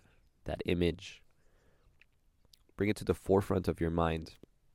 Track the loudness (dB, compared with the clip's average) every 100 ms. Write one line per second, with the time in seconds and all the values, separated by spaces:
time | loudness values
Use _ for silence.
0 | -4 _ _ _ -10 -6 -2 0 0 -2
1 | -10 -20 _ _ _ _ _ _ _ _
2 | _ _ _ _ _ _ _ -2 0 0
3 | -2 -2 4 2 4 0 0 0 0 2
4 | 0 -2 -8 -18 -20 _ _